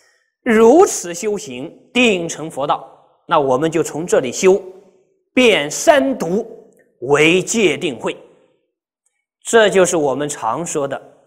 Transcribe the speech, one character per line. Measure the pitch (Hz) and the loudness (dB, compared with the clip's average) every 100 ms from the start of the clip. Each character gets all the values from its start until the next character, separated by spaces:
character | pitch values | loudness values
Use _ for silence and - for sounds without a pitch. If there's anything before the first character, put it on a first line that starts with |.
| _ _ _ _ | _ _ _ _
如 | 254 220 226 311 | 0 4 6 6
此 | 403 - 175 | 4 0 -10
修 | 170 214 208 | -8 -6 -6
行， | - 123 143 - _ | -10 -12 -14 -16 _
定 | 240 240 185 170 | 0 2 0 -4
成 | - 160 | -10 -12
佛 | 135 147 | -6 -6
道。 | 156 - _ _ _ | -6 -10 _ _ _
那 | - 165 | -2 0
我 | 135 131 | 2 0
们 | 160 | 0
就 | 156 | -2
从 | 147 151 180 | -4 -6 -2
这 | 190 | -2
里 | 127 | -2
修， | - 185 190 - - _ _ _ _ _ | 0 2 0 -2 -20 _ _ _ _ _
变 | 262 240 170 147 | 2 4 2 -2
三 | - - 294 269 240 | -2 2 2 2 -4
毒 | 165 196 - - - _ _ _ | -4 -4 -6 -14 -20 _ _ _
为 | 123 143 156 180 | 0 2 4 2
戒 | 180 226 185 135 | 0 0 0 0
定 | 170 110 | -6 -8
慧。 | 170 - - _ _ _ _ _ _ _ _ _ _ _ | -10 -10 -16 _ _ _ _ _ _ _ _ _ _ _
这 | - 226 208 | 0 2 4
就 | 185 175 | 4 2
是 | 175 | 0
我 | 143 | -2
们 | 131 147 | -2 -6
常 | - 113 131 170 | -6 -6 -6 -6
说 | 156 139 | -6 -6
的 | 127 - _ | -8 -14 _